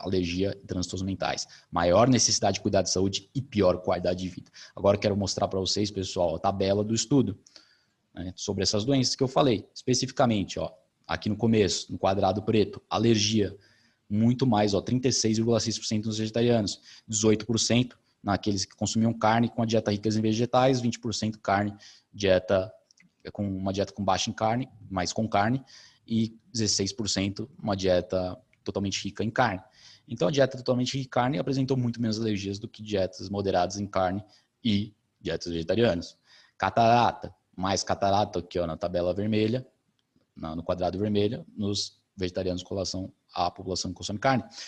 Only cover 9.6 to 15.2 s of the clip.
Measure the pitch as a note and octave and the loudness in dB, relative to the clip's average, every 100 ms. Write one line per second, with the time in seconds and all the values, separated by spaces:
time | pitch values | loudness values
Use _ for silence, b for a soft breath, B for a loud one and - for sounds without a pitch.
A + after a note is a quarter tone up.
9.6 | - - - A#2+ C3 - B2 G#2+ E2 - | -4 -8 -2 -2 0 2 2 2 -2 -4
10.6 | D#2+ - _ _ - E2 G#2+ G#2 A2+ A2 | -6 -8 _ _ -6 -4 -4 0 2 4
11.6 | F#2 - - - F#2+ G2 F#2+ G2+ - A2 | 4 0 -6 -2 0 2 2 0 2 2
12.6 | F2+ - - F#2 A#2 A2 G2+ A2 F#2 - | 2 -2 -4 2 4 4 2 2 0 -4
13.6 | b b b b - G#2 A#2 B2 C3 G#2 | b b b b -4 2 4 4 4 4
14.6 | G#2+ G2 - B2 B2+ A2+ | 4 2 0 0 0 0